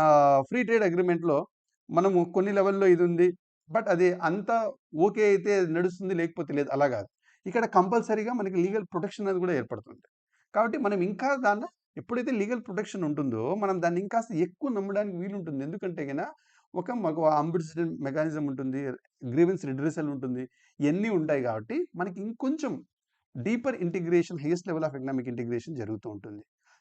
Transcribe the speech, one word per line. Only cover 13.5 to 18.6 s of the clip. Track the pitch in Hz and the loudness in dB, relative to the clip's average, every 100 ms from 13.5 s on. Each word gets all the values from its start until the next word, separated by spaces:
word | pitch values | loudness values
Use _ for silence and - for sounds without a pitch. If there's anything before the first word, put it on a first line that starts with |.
| 202 | -2
మనం | 202 185 | 0 0
దాన్ని | 170 175 | 0 -2
ఇంకాస్త | 202 233 233 165 | -2 -4 -2 -2
ఎక్కువ | 180 - 285 | -2 -2 -4
నమ్మడానికి | 214 196 202 208 175 | -4 -2 -2 -2 -4
వీలుంటుంది. | 190 202 165 139 | -6 -8 -8 -6
ఎందుకంటే | 143 185 190 175 139 | -6 -6 -8 -6 -6
గన | 143 240 311 _ _ _ | -4 -6 -10 _ _ _
ఒక | - 180 | -8 -6
మాకు | 240 175 156 156 | -2 -2 2 4
అంబుడ్స్‌మెంట్ | 151 156 175 160 165 170 - | 4 2 -2 -4 -4 -4 -4
మెకానిజం | 139 147 160 151 143 | -4 -2 -2 -2 -4
ఉంటుంది, | 131 | -4